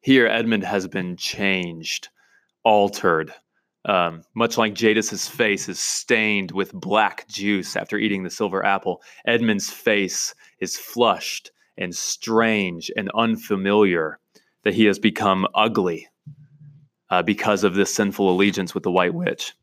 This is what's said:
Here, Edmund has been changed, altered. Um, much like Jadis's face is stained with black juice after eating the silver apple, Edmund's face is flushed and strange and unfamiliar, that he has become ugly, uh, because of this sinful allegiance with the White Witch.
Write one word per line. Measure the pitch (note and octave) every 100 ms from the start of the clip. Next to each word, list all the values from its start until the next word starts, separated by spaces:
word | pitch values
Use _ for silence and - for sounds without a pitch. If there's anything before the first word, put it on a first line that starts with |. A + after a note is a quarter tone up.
Here, | - C3+ A2+
Edmund | A2+ A2+ A2
has | G2 G2+ F#2
been | G2 F2+ F2
changed, | - - G2 F#2+ F2 E2 D#2+ - - _ _ _ _ _
altered. | A2+ G#2+ G2+ - F#2+ D#2+ D#2 - _ _ _ _ -
Um, | F#2+ F2 E2 _
much | A2 A2+ A2+
like | A2
Jadis's | G2+ A2+ G#2+ G#2 G2+ -
face | - A2 G2 -
is | F2+
stained | - - - A#2 G#2+ G#2 F#2
with | F2+ F#2+
black | F#2 F#2 G#2 G#2 - -
juice | - G2+ G2+ F2 -
after | F#2 G#2+
eating | A2 G2
the | F#2
silver | - G#2+ F#2+
apple, | G2+ G2 F#2+ F2 - -
Edmund's | - A#2 A#2 G2+ -
face | - - G#2 F#2+ - - - _ _
is | F#2+ -
flushed | - A#2 A#2 F2+ - - - _ _ -
and | F2+
strange | F2 - - - A2+ A2+ G#2+ F#2+ E2+ -
and | A2+ G2
unfamiliar, | A2 A2+ A2 - G2 G2 G#2 G2+ E2+ D#2 - _ _ _ _
that | G#2
he | G2 A2
has | G2
become | G#2 G#2 G#2 F#2+ F#2+
ugly, | - A2 A2 F2+ E2 - _ - - - _ - - _ _ _
uh, | F#2
because | F2 G2+ A2+ G2+
of | G2
this | F#2 F#2+
sinful | - G#2 G2 G2
allegiance | F2+ G2+ G2 F2+
with | F#2+
the | F#2+
White | F2+ F2+
Witch. | E2+ F2+ - - -